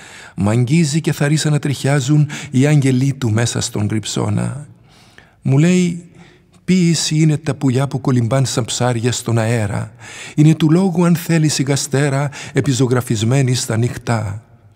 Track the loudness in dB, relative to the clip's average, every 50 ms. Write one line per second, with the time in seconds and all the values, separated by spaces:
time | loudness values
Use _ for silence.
0 | -20 -20 -20 -20 -20 -16 -6 -2 0 0 2 2 2 2 2 2 2 2 0 -2
1 | -2 -2 -2 0 0 0 0 0 0 0 0 0 -2 -4 -4 -2 0 0 0 0
2 | 2 2 2 2 2 2 -2 -10 -12 -4 0 2 4 4 4 4 4 2 2 2
3 | 0 -2 -2 -2 -2 -2 0 0 0 0 -2 -4 -6 -6 -4 -4 -4 -2 -4 -4
4 | -6 -6 -4 -4 -2 -2 -2 -2 -4 -4 -6 -10 -14 -18 -20 -20 _ _ -20 -20
5 | -20 -20 _ -20 -20 _ _ _ _ 0 2 4 4 4 4 2 2 0 -4 -8
6 | -12 -18 -20 -20 -20 -20 -20 _ _ _ _ _ _ 0 2 4 4 2 2 0
7 | -2 -2 0 2 2 2 2 0 -2 -6 -4 -2 0 0 0 0 -2 -2 -4 -4
8 | -2 0 0 0 2 2 0 0 0 0 -2 -4 -4 -4 -4 -2 -2 -2 0 0
9 | -2 -2 -2 -2 -4 -2 0 0 0 0 0 0 -2 -2 -4 -6 -6 -8 -12 -20
10 | -20 -20 -18 -18 -18 -6 0 4 4 4 4 4 2 2 2 2 2 0 0 2
11 | 2 2 2 0 0 0 0 2 2 0 0 -2 -2 -2 -2 -2 -2 -2 -2 0
12 | 0 0 0 -2 -4 -4 -8 -12 -16 -2 0 0 2 2 2 2 2 2 2 0
13 | 0 -2 -2 -2 0 0 2 2 2 2 0 -2 -2 -2 -2 -2 -2 -2 -4 -6
14 | -4 -2 -2 -2 -2 -6 -8 -10 -14 _ -20 _ _ -20 _